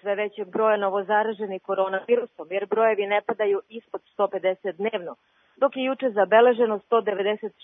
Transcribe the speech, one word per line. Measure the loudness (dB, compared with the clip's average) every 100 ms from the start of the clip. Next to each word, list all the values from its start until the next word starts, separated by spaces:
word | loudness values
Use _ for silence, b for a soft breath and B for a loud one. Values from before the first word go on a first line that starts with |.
sve | -6 -4
većeg | -6 -8 -8
broja | 0 2 2
novozaraženih | 0 -2 0 0 0 -4 -8 -8
koronavirusom, | -6 -2 -2 -2 0 -2 -2 -12 -8
jer | -6 -2
brojevi | 0 2 2 0
ne | -2 -2
padaju | -2 0 -2 -4
ispod | -18 -14 -16 _
sto | -2 -2
pedeset | -2 -4 -4 -6 -6
dnevno, | -4 -6 -10 -16 _ _ _ -2
dok | -2 0
je |
juče | -4 -2 -2 0
zabeleženo | 4 6 6 4 0 -2
sto | 0 0
devedeset | 0 -2 -2 -4 -8 -8